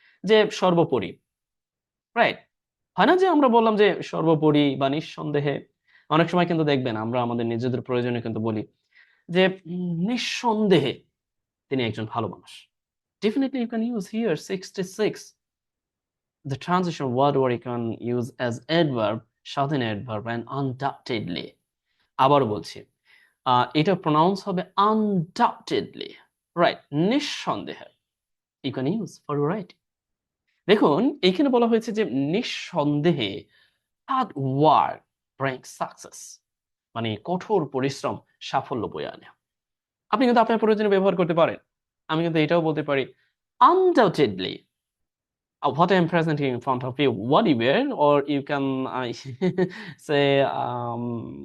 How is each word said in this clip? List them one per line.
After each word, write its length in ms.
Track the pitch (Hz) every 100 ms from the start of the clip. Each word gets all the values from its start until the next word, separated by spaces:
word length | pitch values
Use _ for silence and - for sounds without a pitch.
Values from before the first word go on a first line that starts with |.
| _ _
যে 260 | 185 220 208
সর্বোপরি, 680 | - 185 170 160 123 95 - _ _ _ _ _ _ _ _ _ 233
রাইট? 200 | 170 - _ _ _ _ _ -
হয় 100 | 226
না 100 | 370
যে 120 | 381
আমরা 200 | 302 262
বললাম 280 | 233 226 208
যে 260 | 208 165
সর্বোপরি 760 | - 170 160 156 151 147 143 135
বা 120 | 135
নিঃসন্দেহে, 800 | 147 156 - 151 147 143 - - _ _ _ -
অনেক 220 | 151 170
সময় 160 | 180 175
কিন্তু 180 | 165
দেখবেন 320 | 151 139 127 107
আমরা 260 | 113 123
আমাদের 240 | 120 120 117
নিজেদের 360 | 117 127 120
প্রয়োজনে 400 | 117 123 123 120
কিন্তু 180 | 117 110
বলি 260 | 113 107 101 _ _ _ _ _ -
যে, 320 | 175 185 190 160
"উম, 400 | 180 180 170 190
নিঃসন্দেহে 960 | 240 - - 240 214 208 175 135 - _ _ _ _ _ _ -
তিনি 140 | 135
একজন 240 | 113 113 107
ভালো 220 | 123 104
মানুষ।" 400 | 87 - - - _ _ _ _ _
Definitely 420 | 214 247 269 269
you 60 | 233
can 220 | 226 233 233
use 100 | 185
here 240 | 220 226 156 -
sixty-six, 640 | 190 - - 185 - 202 - - _ _ _ _ _ _ _ _ _ _ _ 143
the 100 | 135
transition 500 | - 180 180 151 139
word 280 | 123 143 135
where 220 | 131 120
you 40 | 123
can 300 | 120 117 104 120
use 160 | 120 117 -
as 220 | 123 117 -
adverb, 500 | 165 160 120 107 110 - _
স্বাধীন 360 | - - 139 151
adverb 460 | 113 101 123 107 110
and 200 | 117 117
undoubtedly। 1000 | 135 135 127 139 - - 113 92 80 - - _ _ _ _ _ -
আবার 280 | 135 143
বলছি, 400 | 120 104 - 101 - _ _ _ _ _
আহ, 260 | 127 123 123
এটা 200 | 151 151
প্রনাউন্স 540 | 180 160 151 175 196 -
হবে 140 | 180 175 -
undoubtedly, 1400 | 208 220 214 190 156 - 240 - - 127 - - - - _ _ _ 170
রাইট? 220 | 160 - _
নিঃসন্দেহে। 920 | 143 185 277 285 - - 104 78 - - _ _ _ _ _ _ _ 139
You 100 | 131
can 140 | 131 220
use 120 | 180 - -
for 80 | 143 143
writing। 320 | 208 - _ _ _ _ _ _ _ _ _ -
দেখুন, 520 | 214 214 147 262 302
এইখানে 260 | 180 247 277
বলা 180 | 247 233
হয়েছে 260 | 226 226
যে 120 | 214
নিঃসন্দেহে 1400 | 208 131 143 190 254 - - 170 147 147 165 160 104 101 - _ _ _ _ _ -
hard 220 | 262 247 143
work 600 | 135 135 156 123 69 - _ _ _ -
brings 380 | 135 127 - -
success, 640 | 156 - - - - - _ _ _ _ _
মানে 220 | 117 113 104
কঠোর 440 | - 180 - 202 143
পরিশ্রম 500 | 131 139 - 135 104 _ _
সাফল্য 460 | - 143 - 127 92
বয়ে 220 | 76 71
আনে। 180 | - - _ _ _ _ _ _ _ _
আপনি 160 | 208 247
কিন্তু 140 | 240
আপনার 180 | 226 226
প্রয়োজনে 300 | 220 214 214
ব্যবহার 280 | 196 196 180
করতে 180 | 170
পারেন। 220 | 170 147 101 _ _ _ _ -
আমি 140 | 160
কিন্তু 160 | 170 160
এটাও 240 | 151 175
বলতে 200 | 160 151
পারি, 300 | 151 139 123 - _ _ _ -
"Undoubtedly, 960 | 262 359 370 320 202 156 127 92 92 - _ _ _ _ _ _ _ _ _ _
uh, 120 | 143
what 140 | 135 180
I 80 | 190
am 80 | 165
presenting 460 | 170 160 147 139
in 60 | 120
front 220 | 139 123
of 100 | 123 123
you, 140 | 139
what 320 | 113 113 160 220
you 100 | 120
wear, 360 | 117 185 285
or 300 | 202 147 143 143
you 160 | 143 139
can, 400 | 143 135 131 131
uh, 260 | 117 123 120 135 123
<laughs> 320 | 185 185 185 220 202 - -
say, 360 | 143 139 139 135
um, 800 | 135 127 123 120 117 120 117 - -